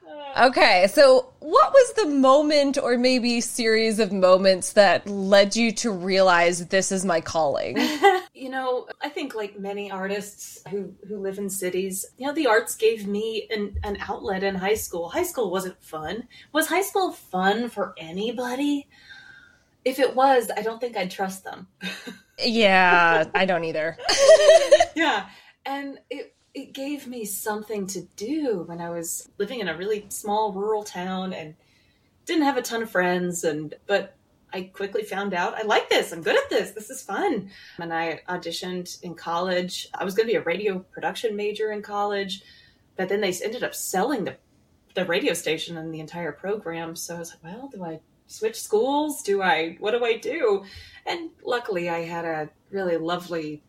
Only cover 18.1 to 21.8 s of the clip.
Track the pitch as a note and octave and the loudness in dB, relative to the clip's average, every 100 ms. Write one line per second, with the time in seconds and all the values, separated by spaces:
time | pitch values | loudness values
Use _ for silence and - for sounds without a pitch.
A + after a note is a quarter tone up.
18.1 | F3 A3 A#3+ B3 B3+ C#4+ C#4+ - _ _ | -6 -6 -6 -6 -2 -2 -2 -6 _ _
19.1 | - - - _ _ _ _ - B3+ C4 | -20 -20 -20 _ _ _ _ -4 0 0
20.1 | A#3 C4+ C4 G#3 G3 A3 A3+ B3 A3 F#3 | 4 4 4 2 -4 -4 -4 -6 -6 -6
21.1 | - F#3+ F#3+ - - F#3+ _ | -4 -6 -6 -14 -16 -18 _